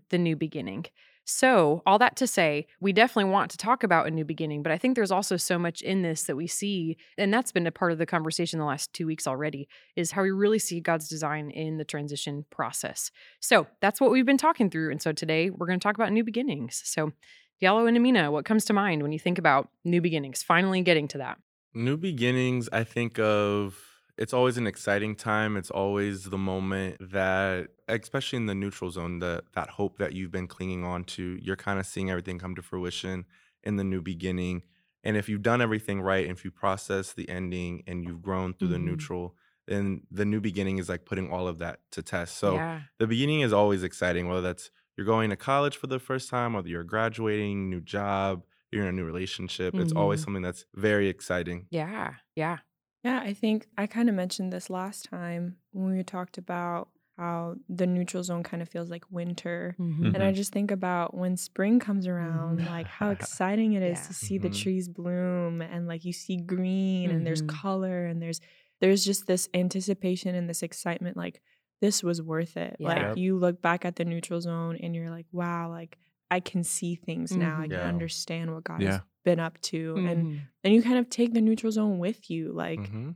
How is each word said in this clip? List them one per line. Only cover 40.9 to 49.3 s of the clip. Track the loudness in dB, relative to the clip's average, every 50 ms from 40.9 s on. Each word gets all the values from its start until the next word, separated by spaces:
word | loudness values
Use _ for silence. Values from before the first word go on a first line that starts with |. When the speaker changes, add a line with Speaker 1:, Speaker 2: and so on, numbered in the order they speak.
| -6 -8 -8
Speaker 2:
putting | -6 -6 -6 -4 -4
all | -4 -4 -4
of | -4 -4 -6
that | -8 -10 -10 -12 _ _
to | -12 -12 -8
test. | -4 -4 -4 -4 -6 -4
So | -2 0 2 2
Speaker 1:
Yeah. | 2 0 -4 -6 -8 -12 -10 _ -2
Speaker 2:
the | 0
beginning | 2 2 2 2 2 2 2
is | 4 4 6
always | 6 6 6 4 2
exciting, | 0 -4 -4 -2 0 0 2 0 0
whether | 0 -2 -2
that's | -2 -2 -4 -6 -10 -20 _ _ _ _ _
you're | -4 0
going | 2 2 4 4 2
to | 0
college | -2 -2 0 2 2 2 0 -2
for | -4 -6
the | -6 -6
first | -6 -4 -4 -4 -4 -4 -4
time, | -2 -2 0 0 -2
whether | -2 -4 -4
you're | -6 -8 -6
graduating, | -2 0 0 0 0 0 -2 0 0 0 0 0 -2 -2 -2 -2
new | -4 -4 -6
job, | -6 -4 -4 -2 -2 0 0 0 0 0 -2 -4 -8 _ _ _ _ _
you're | -4 -2 -2
in | -2
a |
new | -2 -4 -4
relationship. | -4 -4 -6 -6 -6